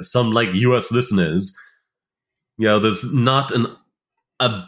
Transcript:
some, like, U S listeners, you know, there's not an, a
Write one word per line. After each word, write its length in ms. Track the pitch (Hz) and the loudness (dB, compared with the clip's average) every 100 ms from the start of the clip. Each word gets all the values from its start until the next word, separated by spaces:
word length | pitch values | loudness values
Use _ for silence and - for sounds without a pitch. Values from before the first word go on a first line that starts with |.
some, 300 | - 123 113 | -2 0 0
like, 200 | 113 104 | 0 0
U 240 | 92 123 123 | 0 2 2
S 160 | - | 0
listeners, 680 | 117 120 98 80 87 95 - - _ _ _ _ _ _ _ _ - | -2 0 0 0 0 -2 -6 -20 _ _ _ _ _ _ _ _ -2
you 80 | 110 | 2
know, 100 | 107 | 2
there's 360 | 107 95 123 | 2 -2 -2
not 380 | 139 120 135 135 | 0 2 0 0
an, 160 | 120 113 - _ _ _ _ _ - | -2 -4 -6 _ _ _ _ _ -4
a 240 | 127 104 | -4 -4